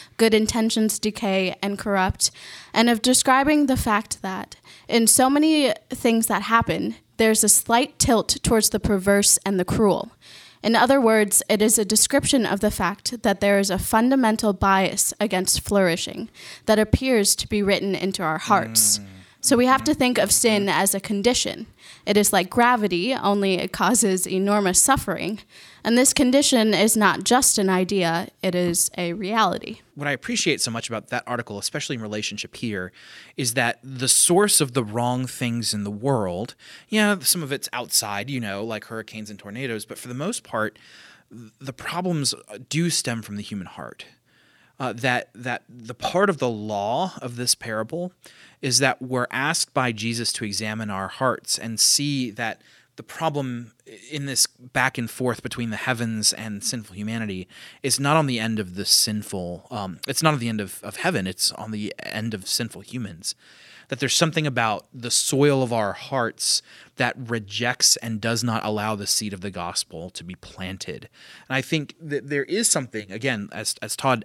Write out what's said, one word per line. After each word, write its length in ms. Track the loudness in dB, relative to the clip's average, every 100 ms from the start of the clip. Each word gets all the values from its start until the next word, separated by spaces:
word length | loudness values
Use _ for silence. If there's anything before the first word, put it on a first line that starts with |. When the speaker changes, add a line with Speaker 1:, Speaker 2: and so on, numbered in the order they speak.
| -16 2
Speaker 1:
good 160 | 4
intentions 640 | 4 2 0 0 2 0 0
decay 580 | -4 -2 -2 0 0 -2
and 160 | -6 -4
corrupt, 540 | -2 0 0 0 -4 -4 -18 -20 -4
and 160 | 2 4
of 140 | 4
describing 640 | 4 4 4 4 4 4 4
the 100 | 2
fact 460 | 2 0 -2 -10
that 320 | -8 -8 -10 -18 -20 -20 0
in 180 | 4 6
so 240 | 6 6
many 420 | 6 4 4 2 0 _
things 340 | -2 2 2 2
that 180 | -2
happen, 520 | 2 2 2 -2 -4 -6 _ 2
there's 260 | 4 6
a 60 | 4
slight 500 | 4 4 2 2 0
tilt 380 | 2 4 2 -2
towards 280 | 2 2 2
the 100 | 0
perverse 580 | 0 2 4 4 4 2 0
and 140 | 0
the 60 | 0
cruel. 460 | 4 4 2 -2 -14 -20 -20 -20 _
In 120 | 2 4
other 240 | 6 6
words, 440 | 6 6 4 2 2
it 120 | 2
is 160 | 4 2
a 80 | 2
description 640 | 2 2 2 2 2 2
of 140 | 0
the 100 | 0
fact 500 | 0 -2 -2 -8 -2
that 200 | -2 2
there 180 | 2 4
is 100 | 2
a 80 | -2
fundamental 720 | 2 2 4 4 4 2 0
bias 600 | 2 4 4 2 0 -2 -2
against 420 | -2 0 0 -2
flourishing 680 | 2 2 4 0 -4 -8 -12 -14 -20 -6 2
that 140 | 2
appears 560 | 4 4 4 4 4 0
to 120 | 0
be 140 | 0
written 320 | 2 2 0
into 300 | 0 -2 -2
our 160 | -2 -2
hearts." 580 | 2 2 4 2 2 0
Speaker 2:
Mm. 60 | -4 -18 -20 _
Speaker 1:
So 140 | 2 4
we 80 | 6
have 180 | 4 2
to 100 | 2
think 240 | 2 2
of 120 | 2
sin 360 | 4 4 2 2
Speaker 2:
Mm-hmm. 140 | 2
Speaker 1:
as 100 | 2
a 60 | 0
condition. 680 | -2 0 2 2 -2 -6 -14 _ -20 -10 0
It 100 | 2
is 160 | 4
like 200 | 2 2
gravity, 600 | 2 4 4 0 0 -2 0
only 400 | 0 2 2 0
it 160 | -2
causes 560 | 0 2 2 2 0 0
enormous 520 | 0 2 2 2 2
suffering. 600 | 4 2 0 -4 -6 -8 -12 -20 -20 -6
And 140 | 2 4
this 160 | 4
condition 640 | 4 4 4 4 4 4 4
is 200 | 4 4
not 280 | 4 2
just 340 | 2 4 4 2
an 100 | 2
idea, 600 | 2 2 0 0 0 -4 _
it 100 | -2
is 380 | 0 0 0 -2 -2
a 140 | -6
reality. 680 | -4 0 2 2 0 -8 -14 _ -8
Speaker 2:
What 120 | -4
I 40 |
appreciate 500 | -4 -4 0 0 0
so 80 | -2
much 200 | -4 -6
about 180 | -8 -4
that 160 | -6 -4
article, 320 | -6 -6 -8
especially 380 | -6 -6 -6 -8
in 80 |
relationship 520 | -6 -6 -6 -8 -12 -8
here, 360 | -6 -6 -8 -12 -20 -20 -14 -6
is 200 | -2 0
that 240 | -2 -2
the 240 | -10 -4 0
source 540 | 2 4 4 4 2
of 120 | 2
the 100 | 0
wrong 420 | -2 -2 0 -2 -4
things 480 | -4 -4 -2 -2
in 100 | -4
the 60 | -6
world, 600 | -4 0 0 0 -4 -8 -12 -20 -20 _
yeah, 300 | 2 2 2
some 200 | 0 -2
of 100 | -4
it's 160 | -6 -6
outside, 560 | -8 -2 -2 -2 -6 -6
you 100 | -6
know, 240 | -6 -6
like 220 | -6 -8 -10
hurricanes 460 | -12 -12 -14 -14
and 80 | -16
tornadoes, 460 | -14 -10 -6 -8 -10
but 120 | -14
for 100 | -12
the 60 |
most 300 | -8 -6 -8
part, 340 | -6 -4 -2 -6 -20 -20 -20 -20 _
th-, 200 | -20 -20 _
the 140 | -14
problems, 640 | -12 -8 -4 -2 0 -2 -4
uh, 240 | -12 -18 -6
do 220 | -2 0
stem 320 | -2 -4 -6
from 140 | -8 -10
the 60 |
human 220 | -8 -10 -10
heart. 380 | -14 -14 -16 -20 _ _ _ _ _ _ -8
Uh, 140 | -8
that, 360 | -4 -2 -2 -4 -12
that 260 | -8 -8 -10
the 240 | -18 -16
part 340 | -8 -2 2 2
of 120 | 2
the 100 | -2
law 640 | -2 -4 -4 -2 -2 -4 -6
of 140 | -12 -6
this 180 | -4
parable 580 | -2 -4 -6 -6 -6 -8 -12 -20 -20 -20 _
is 160 | -2 2
that 200 | 2 0
we're 280 | -4 -4 -2
asked 440 | -2 -2 -2 -2 -2
by 160 | -2
Jesus 420 | -2 -4 -4 -4
to 100 | -4
examine 460 | -6 -6 -6 -6 -6
our 180 | -6 -8
hearts 520 | -2 -2 -2 -4 -6
and 200 | -6 0
see 520 | 2 2 0 -2 -4
that 300 | -6 -8 -8 _ _ _ -20
the 80 |
problem 720 | -18 -6 -4 -2 -6 -8 -12 _ -20 -20 -12
in 140 | -8 -4
this 220 | -2 -2
back 500 | _ -6 0 0 -2
and 120 | -6
forth 340 | -2 -2 -2
between 260 | -8 -6 -6
the 80 | -4
heavens 560 | -4 -2 -2 0 -2
and 300 | -2 -8 -8
sinful 320 | -6 -8 -10 -10
humanity 520 | -6 -6 -6 -6 -10 -16 -20 -8
is 160 | -4 0
not 180 | 2 2
on 80 | 2
the 140 | -2
end 200 | -2 -2
of 140 | -4 -6
the 100 | 0
sinful, 800 | 2 2 -2 -6 -6 -6 -10 -10
um, 280 | -6 -6 -6 -6
it's 160 | 0
not 100 | 0
on 60 | 0
the 100 | -2
end 100 | -4
of, 180 | -6 -10
of 140 | -14 -4
heaven, 300 | -2 -2 -4
it's 240 | -2 -4
on 160 | -4 -8
the 220 | -8 -8 -10
end 340 | -10 -6 -6
of 140 | -6 -6
sinful 340 | -4 -6 -10
humans. 540 | -12 -10 -10 -10 -12 -12 _ -20 -20 -20 -10
That 120 | -4
there's 160 | -2 2
something 320 | 2 0 -2
about 380 | 0 0 -2 -8
the 180 | -12 -2
soil 500 | -2 0 2 4 4
of 100 | 0
our 180 | 0 -2
hearts 680 | -4 -6 -4 -4 -4 -2 -2 -4 -20 -16 -4
that 180 | -4 -4
rejects 800 | -6 -8 -6 -4 -4 0 2 2
and 240 | -2 -4
does 200 | -2 -2
not 220 | -2 -2
allow 320 | -2 -2 -4 -4
the 120 | -2
seed 260 | -2 -4
of 80 | -8
the 100 | -10
gospel 580 | -8 -6 -6 -8 -12 -12
to 120 | -14
be 120 | -14 -16
planted. 720 | -18 -12 -12 -10 -12 -12 -16 _ -20 -20 -6
And 80 | -6
I 40 |
think 340 | -2 -4 -4 -14
that 300 | -8 -8 -4
there 160 | -4 -2
is 240 | 0 2
something, 420 | 0 -2 -8 -10
again, 380 | -6 -4 -4 -6
as, 240 | -8 -8 -8
as 160 | -8 -2
Todd 260 | 0 0